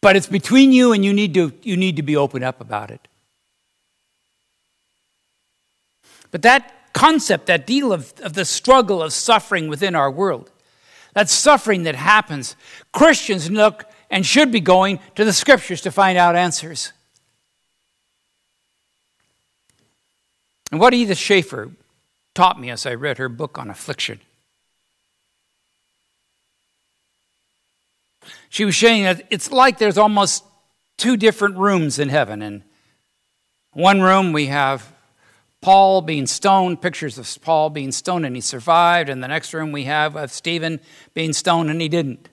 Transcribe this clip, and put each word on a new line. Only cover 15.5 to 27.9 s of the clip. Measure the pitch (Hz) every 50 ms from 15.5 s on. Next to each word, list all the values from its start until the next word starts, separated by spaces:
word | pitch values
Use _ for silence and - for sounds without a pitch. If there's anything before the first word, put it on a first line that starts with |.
| 277 208 - - 180 165 -
to | 185 151
find | - 196 190 185 180
out | 175 175 170
answers. | 175 180 175 156 - - 160 165 - - - - _ _ _ _ _ _ _ _ _ _ _ _ _ _ _ _ _ _ _ _ _ _ _ _ _ _ _ _ _ _ _ _ _ _ _ _ _ _ _ _ _ _ _ _ _ _ _ _ _ _ _ _ _ _ _ _ _ _ _ _ _ _ _ _ _ _ _ _ _ _ _ _ _ _ - -
And | 156
what | 208 254 254
Edith | 247 240 208 190 -
Schaeffer | - - 202 190 165 - - 123 104 123 - _ _ _ _ _ _ _ _ _ _ _ _
taught | - 180 185 - -
me | 127 123
as | 120 117 -
I | 135 123
read | 117 135 147 131 -
her | 131 131
book | 117 117 156 143 _ -
on | 131 107
affliction, | 101 - - - - - - - 113 104 _ _ _ _ _ _ _ _ _ _ _ _ _ _ _ _ _ _ _ _ _ _ _ _ _ _ _ _ _ _ _ _ _ _ _ _ _ _ _ _ _ _ _ _ _ _ _ _ _ _ _ _ _ _ _ _ _ _ _ _ _ _ _ _ _ _ _ _ _ _ _ _ _ _